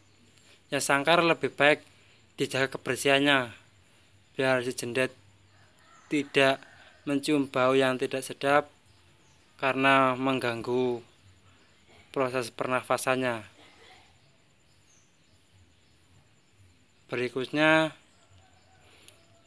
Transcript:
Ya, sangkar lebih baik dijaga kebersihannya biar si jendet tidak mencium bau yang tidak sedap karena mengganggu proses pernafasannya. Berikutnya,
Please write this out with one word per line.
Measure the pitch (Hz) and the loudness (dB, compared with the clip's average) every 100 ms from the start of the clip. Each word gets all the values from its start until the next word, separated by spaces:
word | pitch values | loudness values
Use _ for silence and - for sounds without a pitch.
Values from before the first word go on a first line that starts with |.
| _ _ _ _ _ - - | _ _ _ _ _ -20 -8
Ya, | 139 | -6
sangkar | - 139 143 170 | 0 0 4 2
lebih | 170 156 127 | 4 0 -2
baik | - 143 147 - - - - _ | 2 2 2 -4 -20 -20 -20 _
dijaga | - 135 131 135 | -8 -6 -2 -4
kebersihannya | - - 123 139 139 143 139 117 - _ _ _ _ _ _ _ | -4 -8 -2 2 2 4 2 0 -12 _ _ _ _ _ _ _
biar | - 131 127 120 | -4 0 0 -2
si | |
jendet | 123 120 120 131 - _ _ _ _ _ _ _ - - | -8 -6 -4 -4 -6 _ _ _ _ _ _ _ -20 -6
tidak | 147 139 139 135 135 - - - _ 147 | -4 -2 2 2 2 -8 -20 -20 _ -4
mencium | 139 147 147 135 | -4 0 0 0
bau | 135 127 135 | 0 2 4
yang | 131 | 2
tidak | 127 135 131 - | 0 -4 -6 -10
sedap | 120 139 147 147 _ _ _ _ _ _ _ _ - | -6 2 2 0 _ _ _ _ _ _ _ _ -6
karena | 135 131 135 135 131 123 | -4 2 4 6 4 0
mengganggu | 135 131 120 117 117 123 127 117 - _ - _ _ _ _ _ _ - - | -2 -2 -2 -6 -4 -2 -2 -4 -10 _ -20 _ _ _ _ _ _ -20 -10
proses | 139 127 127 113 | -4 -2 -2 -6
pernafasannya. | - - 127 - 123 135 131 127 113 101 - - - - - _ _ _ _ _ _ _ _ _ _ _ _ _ _ _ _ _ _ _ _ _ _ _ _ _ _ - _ _ _ - | -6 -2 -2 0 -2 0 0 -2 -4 -10 -20 -20 -20 -20 -20 _ _ _ _ _ _ _ _ _ _ _ _ _ _ _ _ _ _ _ _ _ _ _ _ _ _ -20 _ _ _ -10
Berikutnya, | 120 123 135 123 147 156 160 156 - _ _ _ - _ _ _ _ _ - - _ _ _ | -6 -4 -6 -6 0 4 4 0 -6 _ _ _ -20 _ _ _ _ _ -20 -20 _ _ _